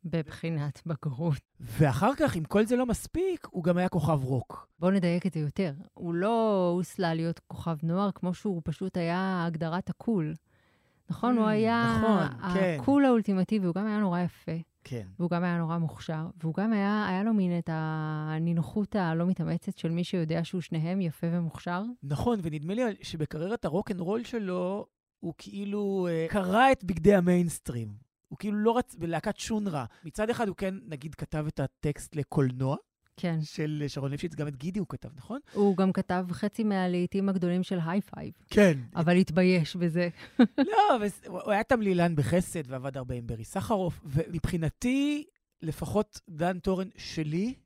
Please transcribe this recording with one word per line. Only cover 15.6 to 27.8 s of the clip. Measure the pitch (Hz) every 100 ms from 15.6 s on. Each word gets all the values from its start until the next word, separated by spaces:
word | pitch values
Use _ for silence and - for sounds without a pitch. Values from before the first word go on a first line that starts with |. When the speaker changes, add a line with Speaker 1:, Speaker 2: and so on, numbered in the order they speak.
| 165 170
Speaker 1:
מוכשר, | 165 - - 160 160 -
והוא | 160
גם | 156 208
היה, | 214 196 214 208
היה | 185
לו | 214
מין | 220 180 175
את | 170
הנינוחות | 160 156 156 156 156 156 156 165 170 165 - 202 220
הלא | 175 160 175
מתאמצת | 185 160 170 - 190
של | 165
מי | 165
שיודע | 175 185 160 165
שהוא | 165 185
שניהם | 156 165 156 190
יפה | 175 - 170
ומוכשר. | 170 170 - - 175 220 247
Speaker 2:
נכון, | 139 147 240 226
ונדמה | 165 151 151
לי | 208 247 196
שבקריירת | - 165 151 156 170 233
הרוקנרול | 185 156 214 190 175 220
שלו, | 233 233 196 180 180 196 - _ _ _
הוא | 175 151
כאילו, | - 202 202 202 202 196 180
אה, | 165 160
קרע | 214 180 202 262
את | 262
בגדי | 180 175 160
המיינסטרים. | 202 175 180 175 - - 120